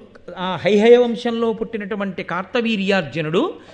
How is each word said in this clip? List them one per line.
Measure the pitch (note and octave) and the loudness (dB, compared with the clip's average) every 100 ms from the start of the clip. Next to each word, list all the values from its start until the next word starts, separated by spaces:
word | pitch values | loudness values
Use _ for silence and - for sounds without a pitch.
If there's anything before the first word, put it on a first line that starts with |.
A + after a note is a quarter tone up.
| - - - F3 | -16 -20 -18 -10
ఆ | F3+ F3 | -8 -2
హైహయ | F#3 G#3 A3+ A#3+ | 2 4 8 8
వంశంలో | A#3+ A3+ A#3+ A3+ A3+ | 6 0 -4 -2 -4
పుట్టినటువంటి | A3 A3+ G#3+ G3+ G#3 G3+ F3+ | -4 -8 -8 -8 -6 -6 -8
కార్తవీర్యార్జునుడు | - F3 F#3+ B3 A3+ A3 G3 G3 D3 C#3 D3+ E3+ F4+ - - | -8 -8 -4 -4 -2 -2 0 0 -2 -6 -2 -2 -2 -6 -18